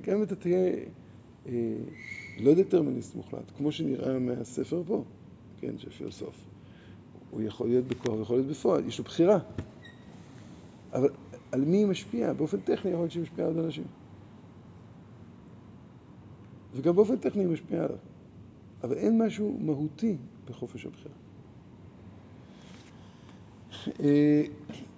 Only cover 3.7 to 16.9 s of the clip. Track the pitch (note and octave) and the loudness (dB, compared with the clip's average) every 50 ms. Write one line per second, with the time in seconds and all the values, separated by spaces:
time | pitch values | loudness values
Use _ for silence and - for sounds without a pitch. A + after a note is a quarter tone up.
3.7 | D#3 - - C#3 C3+ - - C3+ C3 C3 B2+ B2 B2 A#2+ A#2+ - - D3+ C3 G#2 | -2 -2 -2 -2 -2 -2 0 0 0 0 0 0 -2 -4 -6 -6 -4 -4 -4 -2
4.7 | D3+ F3 F3 E3 G#3+ D3+ B2 - - - - - - - - - - - - B2 | -2 -4 -2 -2 -2 -2 -2 -6 -12 -18 -20 -20 -20 -20 -20 -20 -14 -10 -8 -8
5.7 | - - - - - - - - - - - - - - - - - - - - | -8 -8 -10 -14 -12 -10 -10 -10 -10 -10 -12 -12 -12 -14 -18 -20 -20 -20 -20 -20
6.7 | - - - - - - - - - - - - - A2+ A2 G#2+ G2+ - A#2+ A#2 | -20 -20 -20 -20 -20 -20 -20 -20 -20 -20 -18 -10 -6 -6 -4 -4 -4 -4 0 2
7.7 | A#2+ B2+ B2+ B2+ B2 - - B2 A2 A2 G#2+ G#2+ A#2+ C3 C3+ C3+ D#3 - - A3+ | 2 2 2 0 -2 -4 -2 -2 -2 -2 0 2 2 2 2 0 -2 0 2 4
8.7 | F3+ C#3+ - A#2 - - A#2+ - - - E3+ F#3 G#3+ E3+ - - - - - - | 4 4 2 -2 -4 -6 -8 -4 2 4 6 6 6 6 4 -2 -8 -12 -12 -12
9.7 | - - - - - - - - - - - - - - - - - - - - | -14 -18 -20 -20 -20 -20 -20 -20 -20 -20 -20 -20 -20 -20 -18 -18 -18 -18 -20 -20
10.7 | - - - - - B2 C3 C#3+ - - - - - - - - - B2+ C#3 D3+ | -20 -20 -12 -6 0 2 2 2 2 0 -8 -18 -18 -18 -10 -4 -2 0 2 4
11.7 | F3+ G3+ G#3+ G3+ F3+ - - - - A#3 A3+ - C3 C3 D#3 D3+ G3 G3 - - | 4 4 4 4 2 0 -4 -6 -4 -2 -2 0 0 0 -2 -2 -2 -2 0 0
12.7 | A#3 - - F#3+ E3 E3 E3+ E3 - E3+ E3 D#3+ E3 F3 E3+ E3 D#3+ E3 E3 E3 | 0 0 0 -2 -2 0 -2 -2 -2 -4 -6 -6 -4 -4 -2 -2 0 -2 -2 -4
13.7 | - D#3 - - - - - - - - - - - - - - - - - - | -4 -6 -10 -12 -14 -16 -20 -20 -20 -20 -20 -20 -20 -20 -20 -20 -20 -20 -20 -20
14.7 | - - - - - - - - - - - - - - - - - - - - | -20 -20 -20 -20 -20 -20 -20 -20 -20 -20 -20 -20 -20 -20 -20 -20 -20 -20 -20 -20
15.7 | - - - - - - - - - - - - - - - - - - - - | -20 -20 -20 -20 -20 -20 -20 -20 -20 -20 -20 -20 -20 -20 -20 -20 -20 -20 -18 -12
16.7 | - B2+ C3 E3 | -8 0 2 4